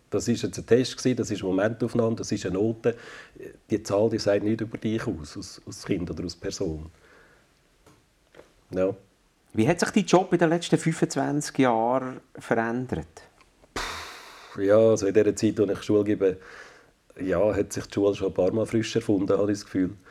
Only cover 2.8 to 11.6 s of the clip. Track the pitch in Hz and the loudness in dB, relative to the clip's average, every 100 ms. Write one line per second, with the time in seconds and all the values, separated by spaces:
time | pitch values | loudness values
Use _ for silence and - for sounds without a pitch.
2.8 | 120 - - - - - - - - 104 | -2 -2 -8 -20 -20 -18 -18 -16 -4 -4
3.8 | - 101 110 107 104 101 104 113 113 - | 0 2 2 2 2 2 2 -2 -4 -6
4.8 | 110 107 117 80 73 104 - - - - | -4 -4 -4 -6 -8 -14 -14 -16 -16 -10
5.8 | - 95 87 82 87 - 98 - 92 76 | -4 -4 -4 -8 -10 -10 -10 -6 -6 -6
6.8 | 82 - _ - - _ _ _ _ _ | -12 -20 _ -20 -20 _ _ _ _ _
7.8 | _ _ _ _ _ - - _ - 92 | _ _ _ _ _ -20 -20 _ -8 -2
8.8 | 95 98 _ _ _ _ _ 104 120 175 | 0 -2 _ _ _ _ _ 0 2 2
9.8 | - 214 180 175 190 170 170 170 - 160 | 0 0 4 4 4 2 4 2 0 0
10.8 | 165 165 165 139 135 147 - - | 0 -2 -2 -2 -2 -2 -2 0